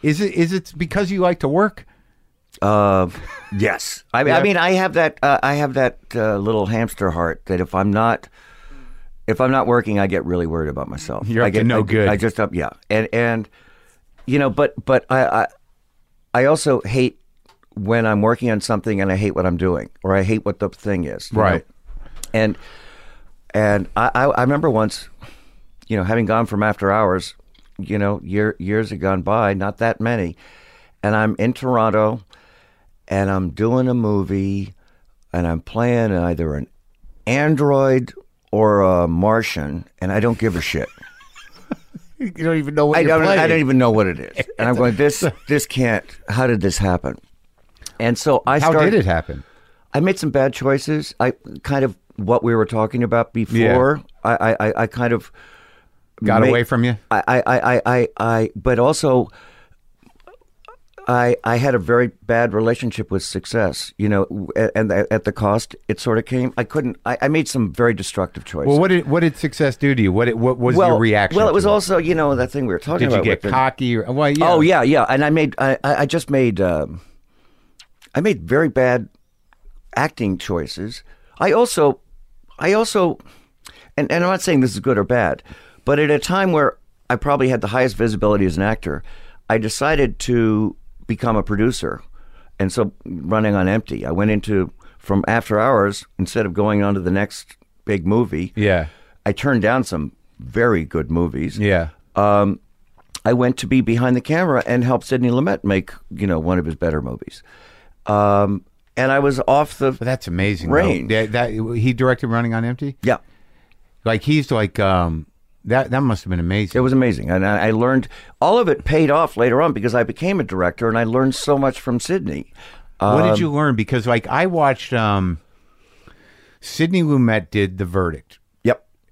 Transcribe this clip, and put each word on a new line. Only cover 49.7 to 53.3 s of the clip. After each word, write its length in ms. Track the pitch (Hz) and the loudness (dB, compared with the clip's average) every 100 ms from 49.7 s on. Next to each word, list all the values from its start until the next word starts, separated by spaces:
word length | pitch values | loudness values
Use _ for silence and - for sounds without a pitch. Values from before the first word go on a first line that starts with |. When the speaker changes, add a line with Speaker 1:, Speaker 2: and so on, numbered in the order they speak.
| _ _ | _ _
Speaker 2:
I 60 | 139 | -2
made 180 | 180 185 | 0 0
some 100 | 156 | -2
bad 220 | 135 135 | 2 0
choices. 600 | - 131 139 - 151 147 - | 0 -2 -2 -2 -6 -6 -4
I, 140 | 123 - - - | -2 -2 -14 -16
kind 200 | - 139 | -4 -2
of 140 | 131 92 _ - | -2 -4 _ -10
what 280 | 98 120 | 0 0
we 100 | 120 | 2
were 120 | 117 110 | 2 2
talking 360 | 110 110 123 | 0 -2 -2
about 300 | 120 117 117 | 0 0 0